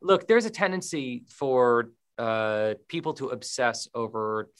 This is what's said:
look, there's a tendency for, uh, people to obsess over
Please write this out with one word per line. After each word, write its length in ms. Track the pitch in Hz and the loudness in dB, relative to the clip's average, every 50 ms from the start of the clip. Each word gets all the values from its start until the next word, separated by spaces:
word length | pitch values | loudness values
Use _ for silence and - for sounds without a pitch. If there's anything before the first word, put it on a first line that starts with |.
look, 240 | - 185 196 190 190 | 2 4 4 4 6
there's 180 | - 226 240 220 | 4 4 4 4
a 60 | 220 | 0
tendency 760 | 226 - 202 185 185 180 180 - - 151 135 127 123 117 - _ | -2 0 0 0 0 -4 -6 -4 -6 -4 -4 -4 -8 -8 -12 _
for, 640 | - - 143 135 131 127 123 120 120 117 117 117 117 _ _ _ _ - | -8 -4 -2 2 4 4 6 6 4 4 2 -2 _ _ _ _ _ -6
uh, 560 | 117 113 110 110 110 107 107 107 107 107 107 - _ _ | -2 -2 0 0 0 0 0 0 0 -2 -2 -4 _ _
people 260 | - 170 - 156 151 | -8 -6 -6 -6 -6
to 140 | - 135 - | -6 -6 -8
obsess 580 | 127 110 - - - - 127 117 113 - - - - | -8 -8 -10 -10 -4 0 0 0 0 -2 -10 -10 -8
over 560 | 117 113 107 113 110 107 107 110 110 110 - _ | -8 -8 -6 -4 -6 -4 -4 -4 -4 -6 -8 _